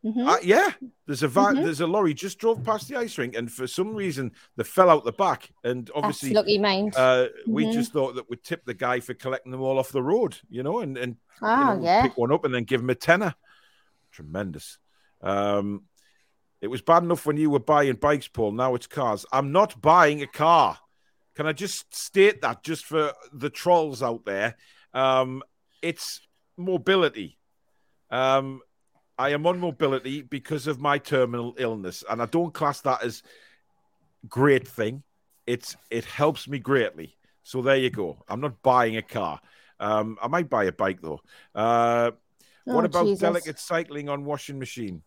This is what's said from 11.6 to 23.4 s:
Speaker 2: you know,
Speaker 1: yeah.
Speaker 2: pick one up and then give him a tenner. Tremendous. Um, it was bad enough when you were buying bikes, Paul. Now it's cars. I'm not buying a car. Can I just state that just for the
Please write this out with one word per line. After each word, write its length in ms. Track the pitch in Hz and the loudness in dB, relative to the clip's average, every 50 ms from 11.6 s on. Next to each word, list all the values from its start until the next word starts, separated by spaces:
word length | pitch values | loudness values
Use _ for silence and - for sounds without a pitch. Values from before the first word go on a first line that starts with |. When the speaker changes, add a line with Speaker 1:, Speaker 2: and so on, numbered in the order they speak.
| 285 254 208 | 4 2 2
Speaker 2:
you 60 | 180 | 0
know, 60 | 160 | 2
Speaker 1:
yeah. 160 | 170 180 220 254 | 4 4 4 4
Speaker 2:
pick 140 | 262 - | 2 0
one 140 | 127 117 123 | 0 2 2
up 120 | 147 170 - | 2 0 0
and 80 | 139 127 | -2 -2
then 100 | 123 117 | -2 -2
give 160 | - 131 123 | 0 -2 -2
him 80 | 117 127 | 0 -2
a 60 | 123 | -2
tenner. 380 | - - - 165 185 214 175 - _ _ _ _ _ _ _ _ _ _ _ _ _ _ _ | -2 2 2 2 4 2 -4 -6 _ _ _ _ _ _ _ _ _ _ _ _ _ _ _
Tremendous. 680 | _ - 76 73 80 95 104 92 78 73 - - - _ _ _ _ _ _ _ _ _ | _ -20 -16 -10 -8 -6 -6 -6 -8 -12 -16 -18 -20 _ _ _ _ _ _ _ _ _
Um, 640 | - 92 98 101 101 101 101 101 101 101 101 98 _ _ _ _ _ _ _ _ _ _ _ _ _ _ _ _ | -4 -2 -2 0 0 0 0 0 -2 -4 -8 -10 _ _ _ _ _ _ _ _ _ _ _ _ _ _ _ _
it 60 | - | -10
was 140 | 104 127 120 | -8 -8 -4
bad 220 | - - 165 175 175 | 4 6 6 6 6
enough 220 | 170 170 - - | 2 -2 0 0
when 120 | 151 147 | -2 0
you 120 | 151 156 151 | 2 2 2
were 100 | 143 139 | 2 0
buying 360 | 113 - 151 147 147 139 123 | 2 4 4 4 4 2 0
bikes, 320 | 101 - 147 151 139 - | 0 2 2 2 0 -2
Paul. 240 | - _ 123 113 104 | -8 _ -2 -2 -2
Now 240 | 104 117 127 131 123 | 0 0 0 0 0
it's 120 | 120 - | -2 -6
cars. 380 | - - 147 135 117 107 95 - - | -8 -6 -2 -2 -2 -2 -2 -4 -2
I'm 200 | - 135 143 139 | -2 -2 -2 2
not 300 | 143 185 214 214 - 113 | 2 2 2 2 0 0
buying 400 | - 156 165 180 170 147 151 147 | 4 6 8 8 6 6 4 0
a 60 | 139 | -8
car. 500 | - - - 151 165 170 160 135 95 76 - _ _ _ _ _ _ _ _ _ _ _ | -10 -4 0 2 4 6 6 4 4 0 -6 _ _ _ _ _ _ _ _ _ _ _
Can 100 | - 147 | -6 -4
I 60 | 156 151 | -4 -4
just 400 | 135 196 196 - - - _ - | -6 -8 -8 -8 -12 -12 _ -14
state 480 | - - - - 196 190 208 208 202 | -12 -12 -2 4 6 6 6 6 2
that 220 | 156 123 113 - _ | -4 -4 -4 -4 _
just 220 | 156 160 147 - | -8 -8 -8 -8
for 280 | - 151 160 151 147 131 - - - - | -4 -2 0 0 0 -4 -10 -20 -20 -12
the 160 | 135 | -8